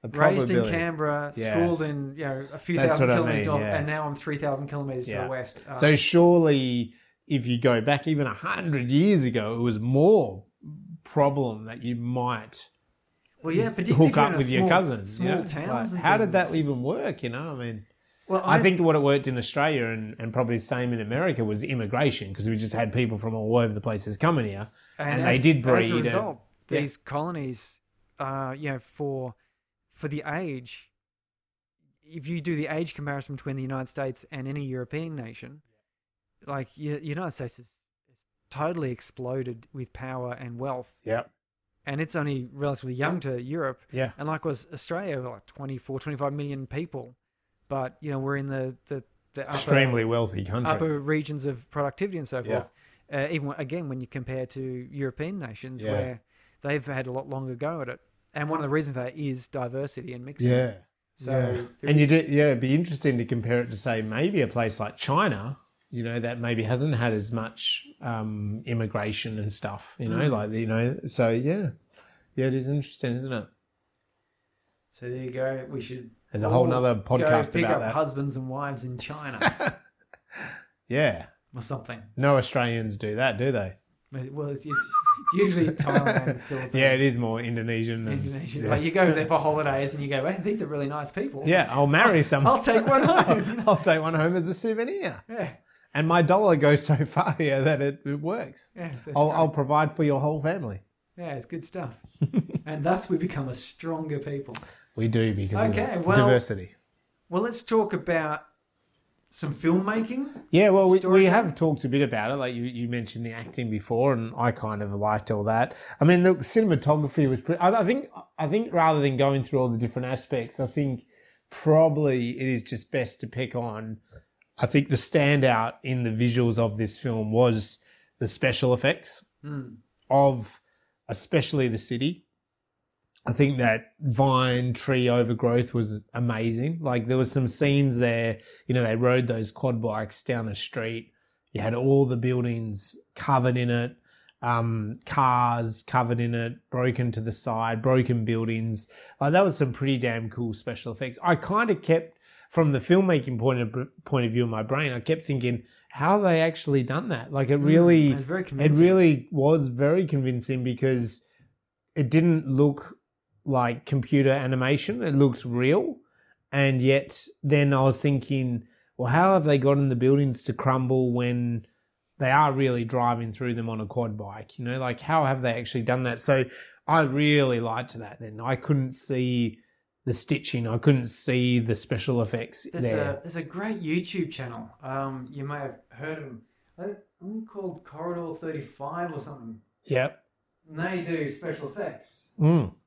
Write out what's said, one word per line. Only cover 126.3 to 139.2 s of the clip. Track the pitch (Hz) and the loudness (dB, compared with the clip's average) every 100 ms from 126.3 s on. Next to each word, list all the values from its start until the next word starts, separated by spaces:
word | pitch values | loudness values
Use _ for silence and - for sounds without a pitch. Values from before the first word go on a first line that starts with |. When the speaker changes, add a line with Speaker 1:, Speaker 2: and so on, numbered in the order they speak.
| 120 120 110 | 4 2 2
Speaker 1:
of | 113 104 | 0 0
this | 110 - | -4 -4
film | 127 110 107 | -4 -4 0
was | 110 123 110 98 - _ _ _ _ | 4 4 4 -2 -12 _ _ _ _
the | 113 | -6
special | - 131 123 127 | 0 0 2 2
effects | 123 139 175 - - _ _ | 2 2 0 -6 -10 _ _
Speaker 2:
Mm. | 143 143 123 - _ _ _ | -10 -10 -10 -16 _ _ _
Speaker 1:
of | 135 139 127 107 - _ _ _ _ - | 6 6 4 -6 -16 _ _ _ _ -10
especially | 110 - 165 131 147 127 | -8 0 0 2 0 0
the | 110 | 0
city. | - 120 139 175 _ _ _ _ _ _ _ _ _ _ - | -4 -2 -4 -4 _ _ _ _ _ _ _ _ _ _ -6
I | |
think | 120 139 131 | 2 2 4
that | 120 113 - _ | 2 0 -4 _
vine | 143 117 139 127 127 123 123 | -2 2 4 4 4 2 0
tree | 117 - 127 123 | -4 0 2 4
overgrowth | 120 117 117 120 120 120 | 4 2 0 2 2 2
was | 120 107 104 _ | -2 -2 -4 _
amazing. | 117 120 110 117 113 143 165 | -4 -2 0 -2 0 -2 -4
Like, | 147 123 113 | -2 -2 0
there | 131 | 0
was | 127 | 2
some | 139 123 | 0 0
scenes | - 143 139 139 120 | 0 2 4 2 2
there, | 123 117 113 110 - - - | 2 2 -2 -4 -10 -20 -2
you | |
know, | 123 | 0
they | 117 113 | 2 2
rode | 123 127 | 4 4